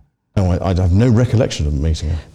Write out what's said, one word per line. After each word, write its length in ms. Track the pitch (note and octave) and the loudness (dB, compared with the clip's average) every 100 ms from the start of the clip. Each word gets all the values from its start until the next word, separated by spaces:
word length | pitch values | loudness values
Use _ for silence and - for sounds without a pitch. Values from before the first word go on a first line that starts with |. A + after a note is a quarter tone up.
| _ _ _ - | _ _ _ -2
No, 160 | F#2 | 0
I, 200 | E2+ F#2+ | 0 0
I 20 | |
have 180 | F2+ F#2 | 0 2
no 160 | F#2+ B2+ | 2 4
recollection 560 | A2 B2 G#2+ D2 - D2+ | 2 2 0 0 -2 -4
of 80 | |
meeting 360 | D2 D#2 D#2+ D#2 | -2 -2 -2 -4
her. 100 | D#2+ - | -6 -8